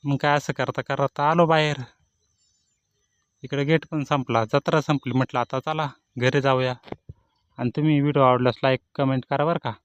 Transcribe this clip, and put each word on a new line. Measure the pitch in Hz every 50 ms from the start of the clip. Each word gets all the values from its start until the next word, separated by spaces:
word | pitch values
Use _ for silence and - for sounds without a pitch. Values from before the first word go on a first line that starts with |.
| -
मग | 143 143 131
काय | - 147 143 147
असं | - - 143
करता | - 131 - 135 -
करता | 127 _ 139 - 143 135 _ - 143 147
आलो | 160 170 175
बाहेर. | 160 160 156 156 151 147 135 127 - _ _ _ _ _ _ _ _ _ _ _ _ _ _ _ _ _ _ _ _ _ _ _ _ _ _ _ _ _ _ -
इकडे | 131 - 139 143
गेट | 139 160 156 -
पण | - - 156 139
संपला, | - 151 139 127 - 120 113 113
जत्रा | 107 - 175 - - 165 156
संपली. | 143 - 151 135 _ 127 120
म्हटलं | 131 131 - - 127
आता | 120 _ - 131
चला | - - 156 156 156 139 131 _ _ _ _ 127
घरी | 120 127 127 143
जाऊया. | 131 139 131 127 127 127 127 127 _ - - _ _ _ - _ _ _ _ _ _ _ _ -
आणि | 123 123
तुम्ही | - - 147 156 151 143
व्हिडिओ | 139 147 143 143
आवडल्यास | 135 127 123 123 127 127 117 - -
लाईक | 135 131 127 _ _ _
कमेंट | - 143 135 135 131 120 _
करा | 143 139 143
बरं | 160 170 180 _
का. | 127 107 -